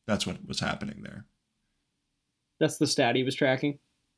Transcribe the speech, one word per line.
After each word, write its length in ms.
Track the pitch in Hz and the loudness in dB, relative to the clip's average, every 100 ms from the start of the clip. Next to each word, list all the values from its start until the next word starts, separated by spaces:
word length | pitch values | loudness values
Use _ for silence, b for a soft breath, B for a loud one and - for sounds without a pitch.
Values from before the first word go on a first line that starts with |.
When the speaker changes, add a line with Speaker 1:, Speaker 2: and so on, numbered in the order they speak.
| - | -4
Speaker 1:
That's 200 | 104 - | -2 -2
what 180 | 80 - | -6 -8
was 120 | - | -4
happening 440 | - - - - | -4 -4 -8 -10
there. 220 | - - - _ _ _ _ _ _ _ _ _ _ _ _ - | -14 -16 -18 _ _ _ _ _ _ _ _ _ _ _ _ 0
Speaker 2:
That's 180 | 156 - | 0 2
the 100 | 139 | 2
stat 280 | - 120 127 | 4 4 4
he 80 | |
was 120 | 127 135 | 0 2
tracking? 440 | 143 131 147 139 _ _ _ | 2 2 0 -4 _ _ _